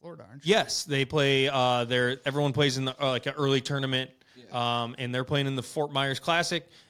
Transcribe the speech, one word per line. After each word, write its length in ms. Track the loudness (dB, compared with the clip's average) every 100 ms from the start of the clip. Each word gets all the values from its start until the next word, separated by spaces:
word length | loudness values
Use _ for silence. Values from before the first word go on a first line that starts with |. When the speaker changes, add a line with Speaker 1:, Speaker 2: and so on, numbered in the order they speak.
Speaker 1:
Florida, 260 | -20 -20 -20
aren't 160 | -8
you? 60 | 2
Speaker 2:
Yes, 320 | 2 2 -4
they 220 | -2 0
play, 440 | 0 2 4 4 2
uh, 360 | 4 4 2
they're, 320 | 2 2 0 0
everyone 280 | -4 0 0
plays 240 | 2 2 2
in 80 | -4
the, 140 | -2
uh, 100 | -2
like, 160 | 0 -2
an 80 |
early 260 | -2 2 2
tournament, 500 | 0 -4 -2 -2 -4 -10 _
Speaker 1:
Yeah. 480 | -20 -10 -4 0 0
Speaker 2:
um, 140 | -2 -6
and 160 | -6
they're 80 | -4
playing 240 | -2 -2 0
in 80 |
the 80 | -4
Fort 300 | -6 -6 -2
Myers 260 | -2 -2 -2
Classic, 500 | 0 0 0 -4 -8 -20 _